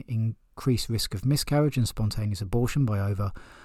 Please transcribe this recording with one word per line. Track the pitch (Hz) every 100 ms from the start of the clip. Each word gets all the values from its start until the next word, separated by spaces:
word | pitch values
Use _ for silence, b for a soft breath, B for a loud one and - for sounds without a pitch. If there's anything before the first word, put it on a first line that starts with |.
| -
increase | 113 110 - _ - 139 117 -
risk | 113 -
of | 98 127
miscarriage | 143 - 147 151 135
and | 113
spontaneous | - 110 110 104 101
abortion | 98 120 120 147 123
by | 101
over | 101 101 98 - B B